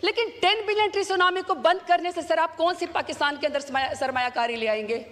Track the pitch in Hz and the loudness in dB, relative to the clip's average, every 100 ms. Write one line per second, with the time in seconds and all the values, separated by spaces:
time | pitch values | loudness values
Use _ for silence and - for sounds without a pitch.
0 | 370 453 453 - 359 427 415 415 415 403 | 0 0 -2 2 2 2 0 2 2 2
1 | 381 381 359 370 - 359 277 359 - 349 | 0 2 4 2 -2 0 2 2 2 2
2 | 339 349 311 320 330 330 330 359 349 - | 2 -6 -2 0 0 2 0 0 -2 -4
3 | - - 285 285 302 277 285 262 269 - | -4 -2 -2 0 -2 -2 -2 -2 -2 -2
4 | 262 254 247 247 233 233 220 214 214 233 | -2 0 -2 0 -2 0 0 -2 -2 -4
5 | 247 | -6